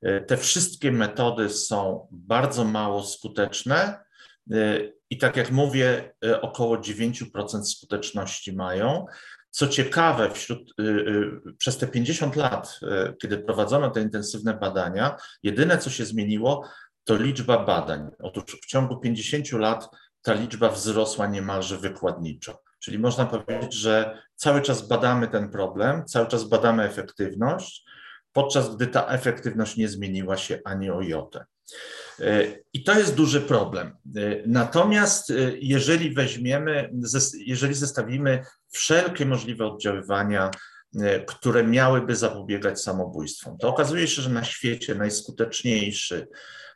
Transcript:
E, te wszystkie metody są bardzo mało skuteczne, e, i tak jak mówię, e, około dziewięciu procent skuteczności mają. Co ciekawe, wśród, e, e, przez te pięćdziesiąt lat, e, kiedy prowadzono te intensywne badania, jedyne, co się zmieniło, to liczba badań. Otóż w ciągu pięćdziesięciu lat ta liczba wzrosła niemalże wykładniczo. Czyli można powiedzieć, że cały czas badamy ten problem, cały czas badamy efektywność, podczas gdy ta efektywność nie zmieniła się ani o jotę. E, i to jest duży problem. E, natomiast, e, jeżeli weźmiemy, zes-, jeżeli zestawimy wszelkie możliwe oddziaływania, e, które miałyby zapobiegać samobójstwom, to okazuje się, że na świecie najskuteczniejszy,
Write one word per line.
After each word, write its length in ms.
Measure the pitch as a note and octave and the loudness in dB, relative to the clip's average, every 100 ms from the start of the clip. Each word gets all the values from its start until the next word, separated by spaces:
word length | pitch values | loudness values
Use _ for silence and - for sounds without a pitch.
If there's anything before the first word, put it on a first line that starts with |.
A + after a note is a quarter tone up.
E, 200 | F#2+ G2 | -2 -2
te 160 | - B2 | 0 0
wszystkie 540 | - F3 E3+ - C#3+ | 2 0 0 -2 0
metody 580 | B2 G#2 - A#2+ A2+ G2+ | 2 0 0 0 0 -2
są 580 | G2+ - G#2 G2 F#2 - | -2 -2 -2 -2 -4 -10
bardzo 520 | E2+ F#2 A#2 C3+ A#2+ | -12 -2 0 2 0
mało 400 | A2 G#2+ G#2+ G2+ | 0 0 0 -2
skuteczne, 960 | G2+ - G#2 - G2+ - B2 D#3 G3 G#3 _ _ - _ - | -4 -8 -6 -2 -2 -2 0 0 0 -4 _ _ -20 _ -4
e, 280 | G#2+ G#2+ G#2 - - - | 2 2 2 -2 -12 -10
i 80 | B2 | 0
tak 200 | C3 C3 | 2 2
jak 140 | A#2 | 2
mówię, 600 | C3 C#3+ C3 B2+ A#2+ - - A2 | 2 2 4 2 2 -2 -4 0
e, 160 | A2 | 0
około 360 | - - A#2 A2+ | 0 0 0 0
dziewięciu 540 | A2 G#2 A#2 A#2+ G#2+ | -2 -4 -2 -4 -8
procent 380 | G#2 G#2 G#2+ G2+ | -8 -6 -4 -4
skuteczności 840 | - - G#2 - G#2 F#2+ - - F#2+ | -6 -6 -6 -4 -6 -6 -8 -8 -6
mają. 500 | F#2 F#2 A2+ E3 F#3 - - - _ | -2 0 0 0 -4 -14 -20 -20 _
Co 180 | - C#3+ | -2 0
ciekawe, 640 | - - - E3 A#2 G2+ | 2 2 4 4 4 2
wśród, 280 | - - B2 - - | -2 -8 -8 -10 -4
e, 40 | |
e, 720 | G#2+ G#2 G#2+ G#2 G#2 - - - | 0 0 2 0 0 -4 -14 -6
przez 200 | - - | -2 -2
te 100 | B2+ | -2
pięćdziesiąt 480 | B2 A#2+ D#3+ C#3+ C#3+ | 0 0 0 0 0
lat, 440 | C3+ - - - | 0 0 -6 -10
e, 320 | F#2 F#2+ F#2+ - | -4 -2 -2 -4
kiedy 160 | G2 G2+ | -4 -2
prowadzono 520 | G#2 G#2+ G#2 C#3+ C3+ | 0 0 2 2 2
te 120 | A#2 | 0
intensywne 520 | G#2+ G#2+ G#2 G#2+ A2 | -2 -2 -6 -4 -2
badania, 640 | G#2+ G2 F#2 F2 F#2+ C3+ - - - | -2 -2 -2 -2 0 -2 -2 -12 -6
jedyne, 340 | G#2 G2+ E3 E3+ | -2 2 4 4
co 120 | - | 0
się 160 | C3 G#2+ | -4 -4
zmieniło, 640 | A2 G#2 G#2+ A#2+ C#3+ - - - _ | -2 0 0 0 0 -4 -18 -20 _
to 120 | - G#2+ | 0 2
liczba 500 | C3 B2+ A#2+ A#2 G#2 | 2 0 2 2 4
badań. 440 | E2+ D#2+ D2+ D2+ - | 0 0 -6 -8 -12
Otóż 240 | F#2 G2+ - - | -10 -10 -10 -14
w 40 | - | -4
ciągu 340 | C3+ B2+ B2 | 0 0 0
pięćdziesięciu 580 | A#2+ A2+ G#2+ D3 C#3+ A#2 | -2 -2 -2 -4 -2 0
lat 320 | G#2+ A2+ - - _ _ | 0 0 -4 -20 _ _
ta 120 | - | 0
liczba 360 | G#2 A#2 A2 A2+ | 0 -2 2 2
wzrosła 580 | G2 G#2 G#2+ G#2+ - G#2 | 2 0 2 0 0 -2
niemalże 500 | G2+ G2 G2 F#2 F#2 | -2 -2 -2 -4 -4
wykładniczo. 840 | F#2+ F#2+ F#2 F2 E2 - - - _ _ | -6 -2 -2 -2 -6 -10 -14 -16 _ _
Czyli 200 | - G#2 | -8 0
można 260 | B2 B2 B2 | 0 2 0
powiedzieć, 480 | A2 - A2+ B2 | -2 -4 -6 -6
że 480 | - A2 A2 A2 - - - | -2 2 4 2 -4 -16 -2
cały 260 | D3+ C#3+ | 4 4
czas 260 | C#3 A#2+ - | 4 0 0
badamy 400 | A2+ B2 B2 A2+ | 2 4 2 2
ten 220 | G#2+ G2+ | 0 -2
problem, 560 | G2+ F#2+ G2 A#2 D#3+ - | -2 -2 0 0 0 -2
cały 220 | A#2+ A2+ | 0 2
czas 160 | A#2 | 0
badamy 400 | G#2 A2+ A#2+ A2+ | 2 4 4 4
efektywność, 1000 | G#2 G2 F#2 - F#2+ F#2 A#2+ F3+ - - - - - - _ | 2 -2 -8 -4 -4 0 0 0 -6 -14 -20 -20 -20 -20 _
podczas 420 | C#3 C#3 C#3+ A#2 G#2+ | 0 2 2 0 0
gdy 120 | A#2+ | 0
ta 200 | C3 - | 0 0
efektywność 680 | B2+ B2+ A#2 B2 A2 G#2+ - | 0 0 -2 -2 -2 -2 0
nie 100 | G#2+ | -2
zmieniła 500 | G2+ G2 F#2+ F#2 F#2+ | -2 -4 -4 -2 -4
się 220 | - - G2 | -4 -6 -4
ani 240 | G2 G2 | -4 -2
o 120 | F2 | -2
jotę. 440 | F#2 D#2 D#2 - - _ - - - - - - | -2 -4 -6 -12 -16 _ -20 -18 -16 -16 -16 -4
E, 240 | G#2 G#2 - - - | 2 4 2 -2 -10
i 100 | C3+ | -2
to 160 | F#3+ G#3+ | 4 6
jest 160 | F#3+ C3+ | 6 4
duży 260 | D3 C#3+ | 4 4
problem. 460 | - A#2+ F2+ F2+ F2 | 4 2 2 -2 -8
E, 320 | - C#2 G#2 G#2 G#2 G#2 | -12 -10 -4 -2 -2 2
natomiast, 840 | B2 A#2+ E3+ G#3 G#3 G3+ - - | 2 4 4 6 6 4 2 0
e, 40 | B2+ B2+ B2 | 0 0 0
jeżeli 520 | C3+ C#3 B2 E3 D#3+ | 2 2 4 4 2
weźmiemy, 760 | C3 B2+ A#2 B2 C#3+ D#3 D3 - B2 | 0 0 0 -2 0 0 -2 -2 -4
zes-, 360 | A#2 C3 - - G#2 | -2 2 0 -2 -4
jeżeli 280 | B2+ C#3 | 0 0
zestawimy 720 | C#3 C#3 - A2+ C3 C#3+ B2+ C3 - _ | 0 -2 -2 -2 0 2 2 -2 -18 _
wszelkie 540 | - - D#3+ F3+ F3+ C#3 | -4 2 4 4 0 0
możliwe 400 | B2 A2 A2+ G#2+ | 0 -2 -4 -4
oddziaływania, 840 | G#2 G#2 G2+ F#2+ G2 G#2 G2+ F#2+ F#2+ - - _ G#2 | -2 -4 -2 0 0 2 2 0 -2 -14 -20 _ -2
e, 180 | G#2 F#2+ | 0 0
które 440 | - - B2+ A#2 | -2 -4 2 4
miałyby 520 | A2+ B2 C3 C3 B2 A2 | 6 6 6 4 2 0
zapobiegać 640 | A2+ G#2 G2 G2+ G2+ F#2 | 0 -2 -4 -2 -2 -2
samobójstwom, 760 | - F#2 F2+ F2 D2 - - - | -2 -2 -4 -6 -8 -10 -14 -4
to 120 | A#2 | 0
okazuje 380 | C3 C#3 E3+ D#3+ | 2 2 2 0
się, 140 | - | 0
że 80 | C3 | -2
na 140 | A#2 | -2
świecie 520 | A#2 - A#2+ A#2 - G2 | -4 -4 -2 -2 -4 -2
najskuteczniejszy, 1300 | G#2 G#2 - - A2+ - B2 A2 G2+ G2+ - F2+ - - - - - | -2 -2 -6 -4 -2 -2 0 0 0 -2 -6 -6 -8 -14 -20 -20 -20